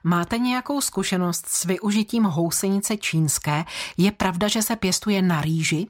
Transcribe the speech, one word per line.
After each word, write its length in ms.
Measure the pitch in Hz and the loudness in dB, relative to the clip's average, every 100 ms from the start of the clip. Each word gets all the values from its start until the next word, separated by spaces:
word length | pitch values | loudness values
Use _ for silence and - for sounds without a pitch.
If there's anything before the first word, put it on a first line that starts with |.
Máte 340 | 165 175 170 233 | 0 2 2 0
nějakou 420 | 247 247 247 285 | 0 -2 -2 -2
zkušenost 640 | - - 185 180 180 170 - | -2 -2 -2 0 0 -2 -4
s 160 | - | -4
využitím 600 | 175 185 202 208 214 233 | -2 -2 0 0 0 2
housenice 720 | 208 151 170 - 196 196 - 208 | 2 2 0 0 0 0 0 -4
čínské? 680 | - 160 156 - - 151 165 - - - | 0 2 2 0 0 -2 -2 -8 -6 2
Je 160 | 190 | 2
pravda, 360 | 208 190 175 208 | 2 0 0 0
že 140 | 226 | 0
se 140 | 214 226 | -2 0
pěstuje 460 | 185 180 214 202 | 0 0 0 2
na 180 | 185 160 | 4 2
rýži? 460 | 147 160 156 156 | 0 0 0 -2